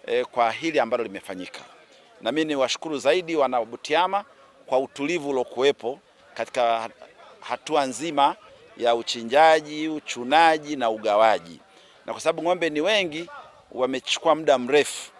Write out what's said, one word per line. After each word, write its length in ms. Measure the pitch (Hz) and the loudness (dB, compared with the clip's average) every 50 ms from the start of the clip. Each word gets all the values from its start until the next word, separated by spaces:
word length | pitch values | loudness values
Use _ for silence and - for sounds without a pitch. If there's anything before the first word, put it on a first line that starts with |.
| - | -4
eh, 180 | - 117 123 123 | -2 -2 -2 -2
kwa 260 | - - 123 117 113 | -2 0 0 0 0
hili 280 | 110 - 156 165 156 143 | 0 -2 -4 0 2 2
ambalo 240 | 120 113 123 120 117 | 2 2 0 -2 -4
limefanyika. 580 | 101 98 95 - - 95 90 87 - - - - - - - - _ - - _ _ - - | -6 -8 -12 -12 -12 -12 -10 -12 -12 -14 -18 -20 -20 -20 -20 -20 _ -20 -20 _ _ -20 -6
Na 100 | - 110 | -6 -4
mimi 140 | 135 156 160 | -2 -2 -2
niwashukuru 520 | 156 147 139 131 120 - - - 160 151 | -2 0 -2 0 -2 -2 -6 -6 -8 -6
zaidi 380 | 135 120 135 160 185 175 160 165 | 0 2 2 2 2 0 -2 0
wana 300 | 151 135 127 127 123 113 | 0 0 0 0 -2 -4
Butiama 600 | 113 120 - - - 147 160 180 185 196 202 202 _ - _ - _ _ _ _ | -4 -10 -14 -6 -2 0 0 2 0 -2 -4 -6 _ -20 _ -20 _ _ _ _
kwa 140 | - 131 131 | -2 0 0
utulivu 500 | 135 - _ - 143 147 175 170 143 143 | 0 -2 _ -8 -4 -4 -4 -4 -4 -2
uliokuwepo 680 | 139 127 123 - - 120 131 143 139 _ - 117 139 - _ _ _ _ _ - - | -2 -2 -4 -4 -2 2 2 2 2 _ -6 -8 -8 -8 _ _ _ _ _ -18 -10
katika 460 | - 113 - - 127 120 117 113 113 | -10 -10 -6 -2 0 0 2 0 -2
hat-, 280 | 113 113 - _ - - _ _ - - - - | -4 -10 -14 _ -20 -20 _ _ -20 -20 -20 -20
hatua 440 | - - 123 - _ - 156 151 139 | -8 -8 -8 -8 _ -2 0 0 0
nzima 500 | 131 120 110 151 170 147 143 139 143 233 - - - - _ - - - | 0 -4 -6 -6 -2 2 2 2 2 2 -2 -14 -20 -20 _ -20 -20 -8
ya 180 | - 113 117 117 | 0 2 2 2
uchinjaji, 920 | 117 117 - - 120 113 113 123 143 160 160 160 160 151 147 151 151 156 | 2 0 -6 -6 -6 -4 2 4 6 8 8 6 4 2 -6 -8 -6 -6
uchunaji 880 | 160 156 151 _ - - 120 123 123 143 160 165 165 160 156 147 147 151 | -6 -6 -8 _ -10 -10 -8 -2 2 4 6 6 6 4 2 -2 -8 -4
na 140 | 135 120 117 | -2 -2 -2
ugawaji. 680 | 110 110 107 107 104 104 110 110 104 90 85 85 82 64 - _ _ - - _ _ - _ | -2 -2 0 2 4 6 6 6 4 2 -2 -12 -20 -20 -20 _ _ -20 -20 _ _ -20 _
Na 80 | - 113 | -12 -12
kwa 80 | 113 | -4
sababu 220 | - 156 165 165 160 175 | -2 -2 -2 0 0 -2
ng'ombe 200 | 180 175 170 160 | 0 0 -2 -2
ni 120 | 151 147 | -2 0
wengi, 480 | 156 190 220 208 190 165 147 160 175 - - - - - - - _ _ | 0 2 2 0 0 -2 -6 -10 -12 -12 -16 -20 -20 -20 -20 -20 _ _
wamechukua 640 | - 117 127 127 131 127 - - - - - 165 151 | -4 -4 -2 -2 -2 -6 -4 -6 -6 -2 2 0 2
muda 220 | 156 160 147 139 | 2 2 2 2
mrefu. 540 | 123 123 120 139 147 131 - - - - - _ | 2 2 2 2 2 2 2 -4 -10 -12 -16 _